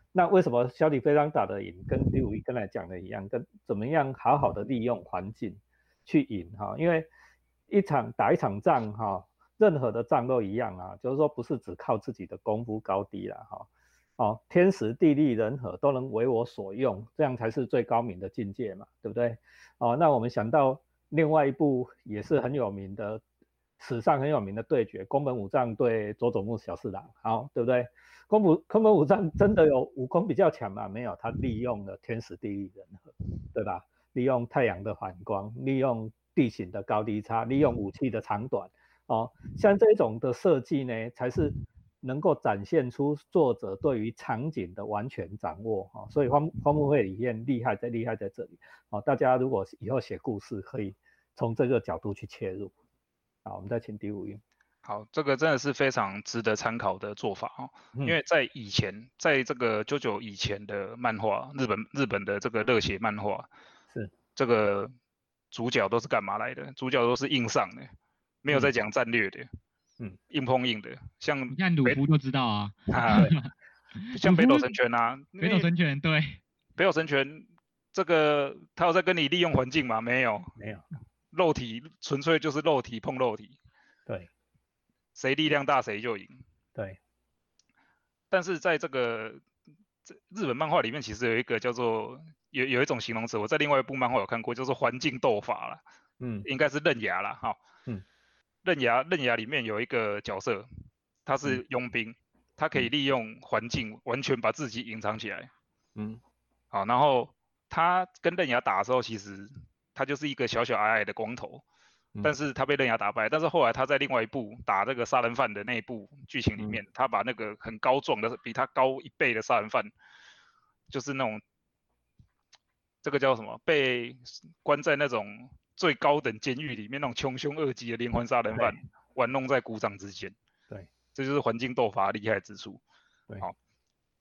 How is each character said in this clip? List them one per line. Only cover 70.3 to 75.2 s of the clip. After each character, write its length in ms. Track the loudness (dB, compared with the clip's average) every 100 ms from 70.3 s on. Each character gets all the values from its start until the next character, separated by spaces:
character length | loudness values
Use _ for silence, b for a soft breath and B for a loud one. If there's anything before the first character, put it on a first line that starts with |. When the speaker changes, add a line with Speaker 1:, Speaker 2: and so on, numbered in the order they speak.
| -4 0
Speaker 2:
碰 200 | 0 0
硬 140 | -4
的， 160 | -8 -16 -18 -6
像 200 | -4 -2 -4
Speaker 3:
你 80 | 0
看 200 | 2 4
鲁 80 | 4
夫 120 | 4 4
就 100 | 4
知 140 | 4
道 140 | 0 0
啊。 240 | 0 -4 -6 -2
Speaker 2:
北- 60 | 2
啊， 240 | 6 6 8 4 0 -12 B B
Speaker 3:
<laughs> 320 | B -14 -10 0
Speaker 2:
像 180 | 4
北 120 | 6 8
斗 120 | 6
神 140 | 4
拳 200 | 2 2
啊， 220 | 4 2 -2